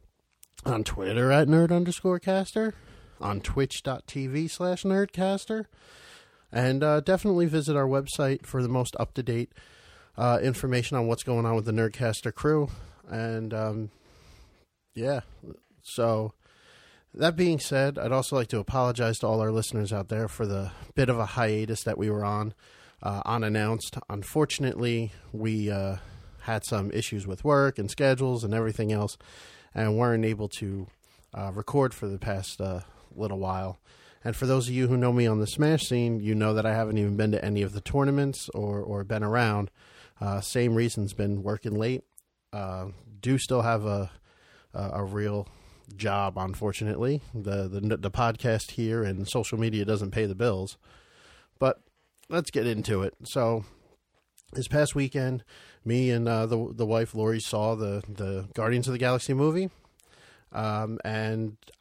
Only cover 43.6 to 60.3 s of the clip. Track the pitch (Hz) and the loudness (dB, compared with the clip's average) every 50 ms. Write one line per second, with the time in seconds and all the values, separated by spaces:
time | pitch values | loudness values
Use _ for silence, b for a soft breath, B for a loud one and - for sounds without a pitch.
43.6 | 113 117 117 110 104 104 101 101 98 92 b b b b b b b b b b | 2 2 2 2 0 0 0 -2 -2 -4 b b b b b b b b b b
44.6 | b b - 98 101 95 - 104 101 95 101 104 104 104 104 104 101 B B B | b b -10 -8 -6 -6 -4 -4 -4 -4 -4 -2 -2 -2 -2 -4 -6 B B B
45.6 | B B B B B - 95 98 104 104 98 101 101 98 92 90 80 95 95 - | B B B B B -20 -10 -6 -2 0 0 0 0 -2 -2 -4 -4 -4 -4 -4
46.6 | 107 104 95 - 107 107 101 78 117 131 147 143 B B B 113 98 101 98 98 | -4 -4 -4 -2 -4 -4 -2 -2 0 0 -2 -2 B B B -8 -6 -4 -2 -2
47.6 | 98 92 95 98 101 107 110 - - 98 - - 120 117 113 - - 123 113 110 | -2 -4 -4 -4 -2 -2 -2 -2 -2 -4 -2 0 0 0 0 0 0 0 0 0
48.6 | - - - - 113 110 113 117 110 98 95 92 98 - - 120 110 - 120 110 | -2 -4 -6 -4 -2 -2 0 0 -2 -2 -2 -4 -4 -4 -2 -2 -2 -2 -2 0
49.6 | 113 113 107 104 101 104 110 98 104 95 - 117 110 101 95 95 117 120 98 92 | 0 0 0 0 0 0 0 0 -2 -2 0 0 0 0 0 0 0 0 0 0
50.6 | 92 95 - B B B B B B B B B B B B B B B B _ | -2 -6 -8 B B B B B B B B B B B B B B B B _
51.6 | 135 131 - - _ _ _ _ _ _ _ _ _ - 160 170 165 - - 139 | 2 2 2 0 _ _ _ _ _ _ _ _ _ -4 -2 -2 -2 0 0 0
52.6 | 113 120 113 107 104 - 107 95 95 95 - - - - - 139 120 113 117 110 | 2 2 0 0 0 0 0 2 0 0 -4 -8 -12 -6 -2 0 2 2 2 0
53.6 | 101 b b b b b b _ _ _ _ _ _ _ _ - _ - - 135 | -2 b b b b b b _ _ _ _ _ _ _ _ -20 _ -10 -8 -8
54.6 | 127 - 127 151 151 - - 143 139 131 - 135 131 127 131 120 - B B B | -4 0 2 2 2 2 2 0 -2 0 0 -2 -2 -2 -2 -4 -6 B B B
55.6 | B B B B - 110 117 127 127 127 120 117 117 117 117 110 113 113 120 113 | B B B B -4 0 2 2 4 4 2 2 2 2 2 2 2 0 0 -2
56.6 | 117 - 113 113 117 107 113 113 113 110 - 110 107 110 113 113 104 - - 107 | -2 -4 -4 -2 -2 0 2 2 0 0 -2 0 0 0 0 0 -2 -4 -2 0
57.6 | 107 113 113 107 107 101 101 101 - 107 104 104 101 95 98 95 95 95 - - | 0 0 0 0 -2 -4 -4 -4 -6 -8 -8 -6 -6 -4 -4 -6 -8 -8 -6 -2
58.6 | 110 113 123 131 123 135 127 120 131 123 127 123 - - 135 131 143 156 156 180 | 0 2 2 2 0 0 -2 0 2 2 2 2 0 0 0 2 2 2 2 2
59.6 | 190 180 b b b b b b b b b b b b | -2 -4 b b b b b b b b b b b b